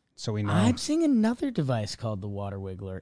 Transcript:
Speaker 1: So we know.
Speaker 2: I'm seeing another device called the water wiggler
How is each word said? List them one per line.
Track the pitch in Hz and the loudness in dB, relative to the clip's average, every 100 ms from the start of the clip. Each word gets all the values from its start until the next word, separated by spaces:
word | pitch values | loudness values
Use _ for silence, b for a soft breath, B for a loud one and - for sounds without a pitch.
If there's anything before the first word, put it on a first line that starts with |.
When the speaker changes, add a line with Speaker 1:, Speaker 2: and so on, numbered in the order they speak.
| _ - | _ -10
Speaker 1:
So | - | -4
we | 107 | -2
know. | 104 | 2
Speaker 2:
I'm | 165 220 247 | 4 4 4
seeing | - 311 | 0 2
another | 320 247 214 247 285 | 4 4 4 2 -2
device | 233 139 120 104 | 0 0 0 -2
called | - 113 104 | -6 -6 -4
the | 104 | -6
water | 98 98 98 | -6 -6 -6
wiggler | 98 92 98 92 | -8 -8 -10 -10